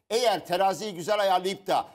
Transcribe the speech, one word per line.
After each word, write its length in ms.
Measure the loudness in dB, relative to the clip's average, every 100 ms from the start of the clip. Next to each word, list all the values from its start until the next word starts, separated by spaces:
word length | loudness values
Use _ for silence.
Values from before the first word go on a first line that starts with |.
| -6
Eğer 360 | 0 2 0 0
teraziyi 480 | 0 2 0 -6
güzel 260 | -8 -2 0
ayarlayıp 460 | 2 2 0 -4 -2
da 200 | -2 -2